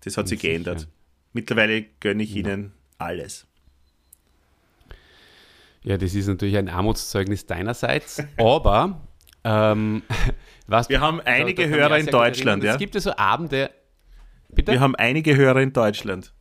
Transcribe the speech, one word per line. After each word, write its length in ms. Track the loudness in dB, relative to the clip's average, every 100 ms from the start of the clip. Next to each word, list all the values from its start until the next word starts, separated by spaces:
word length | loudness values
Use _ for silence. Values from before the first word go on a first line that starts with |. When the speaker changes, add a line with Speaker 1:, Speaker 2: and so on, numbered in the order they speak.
Speaker 1:
Das 120 | -10 -6
hat 120 | -6
sich 100 | -4
Speaker 2:
Sicher. 140 | -2
Speaker 1:
geändert. 340 | -4 -6 -10 -12 _ _ _ _
Mittlerweile 520 | -12 -4 2 2 0 -4 _
gönne 240 | -2 -2
ich 80 | -4
Speaker 2:
Ja. 60 | -6
Speaker 1:
ihnen 340 | -6 -6 -8 -16 _ _
alles. 480 | -8 -8 -10 -16 _ _ _ _ _ _ _ _ _ _ _ _ _ _ _ -20 _ _ _ _ _ _ _ _
Speaker 2:
Ja, 120 | -4 -2
das 160 | -2 -2
ist 100 | -2
natürlich 320 | -2 0 -2
ein 100 | -2
Armutszeugnis 800 | -2 -2 -2 -2 -4 -2 -4 -6
deinerseits, 760 | -8 -6 -6 -2 -4 -4 -12 -12
<laughs> 60 | 0
aber, 640 | 2 4 4 2 2 -4 -14 -20 _ _
ähm, 580 | -2 2 2 2 0 -4 -6 0 0 0
<laughs> 320 | -10 _ 0
was 220 | 0 2
Speaker 1:
Wir 80 | 0
Speaker 2:
du 60 |
Speaker 1:
haben 140 | 0 -2
Speaker 2:
da, 40 | 0
Speaker 1:
einige 360 | 2 2 0
Speaker 2:
da 60 | 0
kann 20 |
ich 60 | 2
Speaker 1:
Hörer 140 | 4
Speaker 2:
auch 40 | 2
Speaker 1:
in 40 | 2
Speaker 2:
sehr 60 |
gut 80 | 4
Speaker 1:
Deutschland, 420 | 4 2 0 0
Speaker 2:
erinnern. 20 | 0
Speaker 1:
ja? 60 |
Speaker 2:
Es 60 | -2
gibt 160 | -2 -4
ja 60 |
so 140 | -4 0
Abende, 540 | 0 0 -2 -4 -4 -8 _ _ _ -20 -20 -20 _
bitte? 220 | 0 2
Speaker 1:
Wir 80 | 4
haben 160 | 2 2
einige 400 | 0 0 2 6
Hörer 240 | 6 4
in 100 | 2
Deutschland. 640 | 2 0 0 -6 -10 -10 _